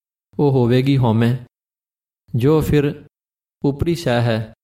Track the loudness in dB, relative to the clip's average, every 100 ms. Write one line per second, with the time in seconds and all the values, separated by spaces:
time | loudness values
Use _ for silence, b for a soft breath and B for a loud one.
0 | _ _ _ -2 0 2 2 2 2 2
1 | 2 2 0 -2 -8 _ _ _ _ _
2 | _ _ _ -2 0 0 2 0 -2 -6
3 | -16 _ _ _ _ _ -4 -4 -4 -4
4 | -2 0 0 -2 -6 -16